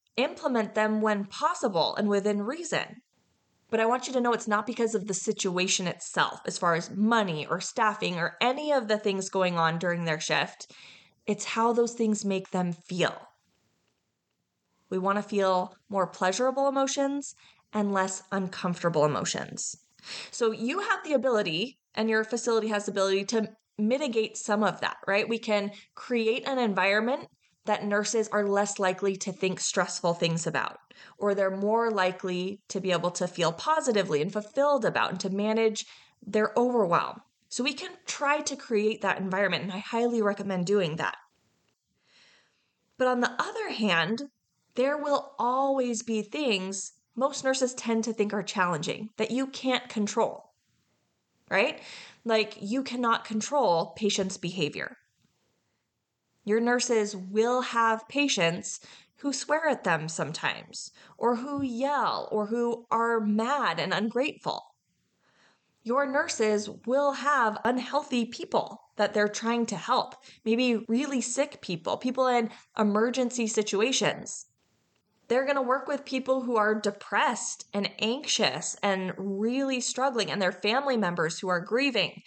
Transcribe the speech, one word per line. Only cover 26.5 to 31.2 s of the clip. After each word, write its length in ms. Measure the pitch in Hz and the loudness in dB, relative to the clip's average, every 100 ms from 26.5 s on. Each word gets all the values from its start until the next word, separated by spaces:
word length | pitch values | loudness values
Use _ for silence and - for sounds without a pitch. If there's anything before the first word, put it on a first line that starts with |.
| 262 | 0
environment 680 | 233 185 190 208 233 285 240 _ _ _ - | 2 2 4 4 2 -2 -6 _ _ _ -2
that 200 | 208 202 | -2 0
nurses 420 | 202 208 226 214 | 0 2 0 0
are 180 | 208 202 | 0 2
less 320 | 202 208 - | 2 0 0
likely 380 | 190 185 202 190 | 0 2 0 -2
to 160 | 202 | -4
think 260 | - 190 170 | -2 -2 -2
stressful 560 | - 196 175 - 175 | -2 0 0 0 0
things 320 | 170 170 165 165 | 2 0 0 0
about, 320 | 135 - - _ - - | -2 -4 -8 _ -20 -20
or 160 | - | -4